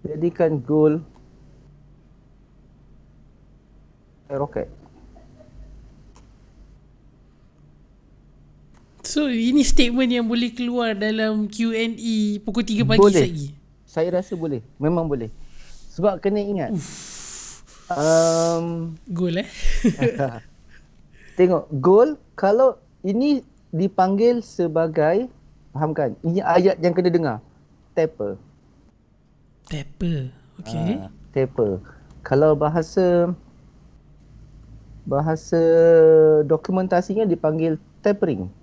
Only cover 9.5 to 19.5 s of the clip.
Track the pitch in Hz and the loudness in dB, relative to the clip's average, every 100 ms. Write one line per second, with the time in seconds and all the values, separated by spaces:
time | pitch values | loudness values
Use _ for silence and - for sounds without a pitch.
9.5 | 285 269 - 247 240 254 240 226 240 233 | 2 6 6 6 2 0 0 -2 -2 -4
10.5 | 233 240 247 226 202 214 220 220 214 208 | -6 -6 -4 -4 -2 -4 -2 -2 -2 -4
11.5 | 214 226 220 226 226 233 220 208 208 214 | -4 -4 -2 -4 -6 -4 -2 -2 -4 -6
12.5 | 233 233 208 135 - 202 185 156 160 143 | -4 -2 -2 2 6 6 6 0 -2 -10
13.5 | - _ _ _ - 170 180 185 180 160 | -14 _ _ _ -4 -2 -2 -4 -8 -6
14.5 | 131 110 - 151 175 165 139 110 - - | -8 -10 -4 -2 -2 -2 -6 -8 -12 -18
15.5 | - - - - - 202 180 196 208 202 | -18 -20 -20 -16 -2 -2 0 -4 -2 -4
16.5 | 202 156 190 135 - - - - - - | -6 -4 -6 -8 -16 -18 -18 -18 -18 -18
17.5 | - - - - 175 156 165 165 165 165 | -20 -20 -20 -8 -2 2 4 4 2 0
18.5 | 165 170 165 165 160 - 175 180 170 - | -2 -4 -8 -10 -12 -10 -4 -4 -4 -8